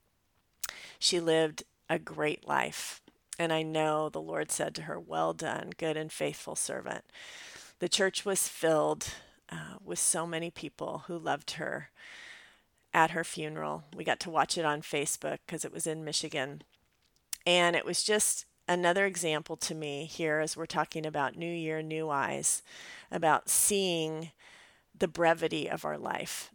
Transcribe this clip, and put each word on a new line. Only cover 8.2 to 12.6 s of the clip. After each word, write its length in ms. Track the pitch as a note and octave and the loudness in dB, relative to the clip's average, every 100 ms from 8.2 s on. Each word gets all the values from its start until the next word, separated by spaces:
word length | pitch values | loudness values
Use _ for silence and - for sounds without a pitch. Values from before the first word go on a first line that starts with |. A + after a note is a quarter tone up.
was 240 | G#3 F#3+ - | -2 0 -2
filled, 600 | - D#3+ D#3 D3+ D#3 - - - _ - | 0 4 4 4 0 -4 -10 -16 _ -14
uh, 260 | E3 D#3+ - | -12 -10 -12
with 140 | F#3+ F3 | -8 -2
so 280 | - F3+ E3+ | 2 2 0
many 240 | E3 E3+ | -4 -6
people 540 | - D3+ - - E3 - | -8 -10 -8 -6 -6 -8
who 100 | E3+ | -6
loved 340 | D#3+ C#3+ - | -2 -2 -4
her 380 | D#3 D3+ - - _ - - - - - _ | -6 -4 -6 -8 _ -20 -18 -18 -18 -20 _